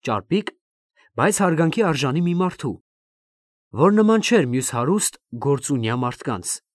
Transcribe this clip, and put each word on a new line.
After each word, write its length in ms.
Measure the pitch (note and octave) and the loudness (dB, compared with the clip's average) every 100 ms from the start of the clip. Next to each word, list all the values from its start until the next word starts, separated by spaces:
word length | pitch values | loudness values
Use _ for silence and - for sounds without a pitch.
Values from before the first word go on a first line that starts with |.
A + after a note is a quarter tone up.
| - | -4
ճարպիկ, 420 | G#2+ - F#3+ - _ _ _ _ _ _ - | -6 -2 -4 -4 _ _ _ _ _ _ -2
բայց 220 | D3+ G#3 | -2 2
հարգանքի 420 | F#3+ D#3+ E3 F#3+ G3+ | 0 2 0 2 0
արժանի 360 | C#3+ C3+ D3 | 0 -2 -2
մի 100 | F3 | -2
մարդու, 380 | F3 F#3 - C3+ F#2 _ _ _ _ _ _ _ _ _ | 0 -2 -4 -8 -8 _ _ _ _ _ _ _ _ _
որ 200 | G#2+ E3+ | 2 4
նման 320 | G#3 G#3+ A3+ - | 6 4 4 4
չէր 220 | A#3 C3 | 2 2
մյուս 200 | B2+ B2+ | -2 -2
հարուստ 480 | A#2+ B2 G3+ - - _ A#2+ | -2 0 0 -2 -8 _ -6
գործունյա 580 | C#3 C#3 - C#3 A2 A#2+ | -2 -2 0 -2 0 -2
մարդկանց։ 540 | B2 A#2+ - G#2 F2+ - _ | -4 -6 -6 -6 -6 -10 _